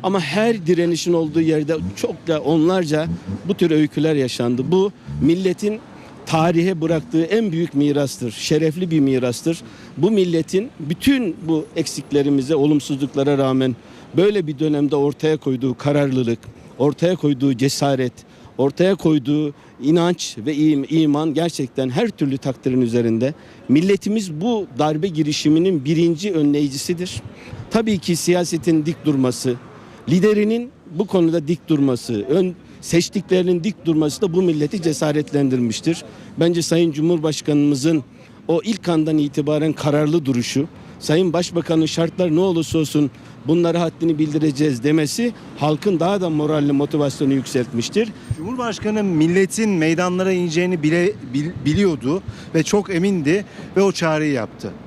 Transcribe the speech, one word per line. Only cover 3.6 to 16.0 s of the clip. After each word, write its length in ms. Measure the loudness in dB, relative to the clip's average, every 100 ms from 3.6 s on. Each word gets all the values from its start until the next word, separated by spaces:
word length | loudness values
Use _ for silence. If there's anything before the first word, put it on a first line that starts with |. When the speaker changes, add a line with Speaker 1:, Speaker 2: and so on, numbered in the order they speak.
| 2
Speaker 1:
öyküler 440 | 4 2 0 0 2
yaşandı. 460 | 0 -2 -2 0 0
Bu 200 | 2 2 -2 -12 -2
milletin 580 | 2 2 0 0 -4 -4 -12 -20 -20 -20 -2
tarihe 560 | 2 2 2 2 0
bıraktığı 420 | 0 -2 0 -2
en 280 | 0 0 0
büyük 220 | -2 -2
mirastır, 580 | 0 2 2 -2 -4 -8
şerefli 600 | -8 -2 2 2 -2 -2
bir 80 | 2
mirastır. 600 | 2 2 0 -2 -4 -4 -8 -20 -18 -2
Bu 140 | 2
milletin 580 | 2 2 0 0 -2 -4 -10
bütün 560 | -8 -2 2 2 0 -6 -2
bu 180 | -2 -2 -6
eksiklerimize, 800 | -6 -6 -2 0 2 2 2 2
olumsuzluklara 840 | 4 2 0 -4 -4 0 0 2
rağmen 380 | 2 2 2 -2 -10 -20 -4 2
böyle 300 | 2 2 -2
bir 120 | -2
dönemde 360 | 0 0 2 2
ortaya 420 | 0 0 0 0
koyduğu 400 | -2 -2 -2 -2
kararlılık, 640 | 0 2